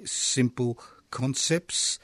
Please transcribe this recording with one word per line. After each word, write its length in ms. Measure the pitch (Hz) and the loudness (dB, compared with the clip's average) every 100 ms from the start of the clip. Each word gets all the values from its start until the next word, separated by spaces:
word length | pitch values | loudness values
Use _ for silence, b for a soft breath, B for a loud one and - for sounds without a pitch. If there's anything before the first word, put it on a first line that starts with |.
| - | -4
simple 720 | - - 135 123 - 120 117 B B - | -2 0 4 2 2 -2 -2 B B -12
concepts, 840 | - 131 127 - 165 - - - - | -2 -2 0 2 0 0 -2 0 -2